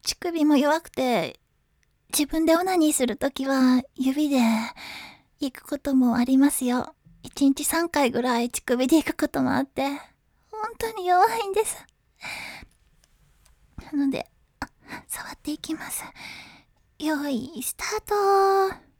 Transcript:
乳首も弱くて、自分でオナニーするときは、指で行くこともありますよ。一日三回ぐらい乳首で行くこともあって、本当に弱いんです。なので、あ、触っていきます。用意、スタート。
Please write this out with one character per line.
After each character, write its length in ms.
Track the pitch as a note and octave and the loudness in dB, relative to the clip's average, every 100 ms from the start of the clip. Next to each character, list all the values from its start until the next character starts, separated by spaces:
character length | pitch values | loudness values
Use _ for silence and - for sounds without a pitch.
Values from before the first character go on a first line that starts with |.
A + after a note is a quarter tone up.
乳 160 | - - | -8 -6
首 260 | F4+ E4 | -6 2
も 140 | D4+ D4 | 4 4
弱 240 | C#4+ D#4 | 4 0
く 80 | - | -2
て、 500 | - B3+ A3+ D#3+ - _ _ _ _ _ _ _ | -4 0 0 -2 -8 _ _ _ _ _ _ _
自 160 | - C#4+ | -4 -2
分 200 | D#4+ D#4+ | 0 2
で 80 | E4 | 2
オ 80 | |
ナ 120 | F#4 F4+ | 2 2
ニ 140 | D#4 | 2
ー 40 | |
す 140 | - B3 | 2 -2
る 80 | B3+ | -2
と 160 | C#4 | -4
き 140 | - C4+ | -4 -2
は、 360 | C4+ B3+ B3+ - - | 2 4 4 0 -4
指 320 | C4 C4+ D4+ | -2 0 2
で 120 | C#4 A3+ A3 A3+ - - - - - _ _ | 2 2 2 -4 -12 -18 -18 -20 -20 _ _
行 140 | C#4 | -8
く 100 | - | -8
こ 140 | - C#4+ | -10 -6
と 180 | C#4+ C4 | 0 4
も 220 | B3 A#3 | 4 2
あ 60 | B3 | 4
り 120 | C4+ | 6
ま 140 | C#4+ | 4
す 140 | - B3 | 2 -2
よ。 280 | B3 - - _ - | -2 -4 -12 _ -20
一 220 | - - C#4 | -16 0 2
日 180 | C4+ | 2
三 240 | D4 E4 E4+ | 0 -2 0
回 240 | D4 C4 | 2 2
ぐ 100 | B3+ | 2
ら 200 | B3+ A#3+ | 0 0
い 80 | A#3+ | -2
乳 120 | - | -6
首 240 | - B3 C4 | -2 0 4
で 100 | D#4+ | 4
行 80 | - | 2
く 100 | - | -4
こ 140 | D4 | -2
と 120 | C#4+ | 0
も 140 | B3+ - | 0 0
あ 40 | |
っ 40 | C#4 | -2
て、 220 | - C#4 C#4+ - _ _ _ _ | -4 -4 -6 -14 _ _ _ _
本 120 | G#4+ A4 A4+ | -10 -10 -6
当 140 | A4+ | -8
に 140 | A4 F4+ | -4 2
弱 180 | F4+ G#4+ A4+ | 4 4 2
い 100 | G4+ | -2
ん 60 | |
で 100 | G4 | -2
す。 220 | A4 - - _ _ _ - - - - - _ _ _ _ _ _ _ _ _ _ - - | -4 -6 -14 _ _ _ -16 -14 -14 -18 -20 _ _ _ _ _ _ _ _ _ _ -20 -6
な 120 | D4 C#4 | -2 0
の 60 | |
で、 160 | C4 - _ _ _ | -2 -8 _ _ _
あ、 80 | - _ - - - | -16 _ -18 -18 -14
触 240 | - - | -14 -12
っ 60 | - | -12
て 140 | - | -10
い 60 | D4+ | -10
き 160 | - | -8
ま 160 | D#4+ - | -10 -8
す。 140 | - - - - - - - _ _ _ _ | -12 -12 -18 -18 -18 -20 -20 _ _ _ _
用 280 | D4+ D4+ C#4+ | -4 -2 -2
意、 340 | B3+ B3+ E4+ | -4 -6 -10
ス 100 | B3+ - | -10 -8
タ 100 | - | -6
ー 160 | G#4+ - G#4 G4 G4 G4 G4 F#4+ | -6 -2 0 4 4 4 4 0
ト。 60 | - _ | -4 _